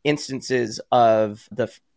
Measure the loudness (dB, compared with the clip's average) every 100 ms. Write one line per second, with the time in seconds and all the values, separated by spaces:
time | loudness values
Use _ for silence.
0 | -4 -4 -6 -10 -4 -2 -2 -8 0 4
1 | 4 4 0 -6 -10 -6 -6 -8 _